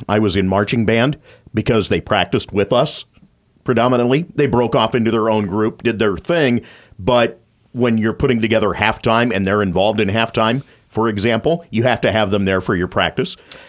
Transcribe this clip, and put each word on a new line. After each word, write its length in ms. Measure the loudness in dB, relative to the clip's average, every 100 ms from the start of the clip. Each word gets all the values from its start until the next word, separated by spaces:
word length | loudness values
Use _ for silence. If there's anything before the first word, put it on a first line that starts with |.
| -2
I 100 | 0
was 180 | 2 2
in 120 | 0
marching 360 | 0 0 0
band, 340 | 0 2 0 -2 -12 -20 -8
because 340 | -4 0 0 0
they 120 | -2
practiced 520 | 0 -2 0 -4 -4
with 200 | -2 0
us 320 | 2 0 -4 -14 _ _ _ _ _
predominantly. 600 | -4 0 2 2 2 0 -2
They 120 | -2 0
broke 260 | 0 0
off 200 | 0 0
into 160 | 0 0
their 200 | 0 0
own 160 | 0 0
group, 360 | -2 -2 -2
did 160 | -4 0
their 180 | 0 -2
thing, 440 | -2 0 2 0 -4 -20 -20 -8
but 420 | 0 2 2 -4 _ _ _
when 240 | -2 0 2
you're 140 | 0
putting 280 | 0 0 2
together 260 | 2 2 2
halftime 640 | 0 0 0 0 2 2
and 120 | 0 0
they're 160 | 0
involved 380 | 0 0 0 0
in 80 | 0
halftime, 540 | 0 -2 0 0 0 -6 -20 _
for 200 | -2 -2
example, 560 | 0 0 0 0 -2 -4
you 140 | -2
have 160 | 0 2
to 100 | 0
have 180 | 0 0
them 140 | 0
there 160 | 0 0
for 140 | 0 -2
your 120 | -2
practice. 480 | -2 -2 -2 -6 -8 -16 -20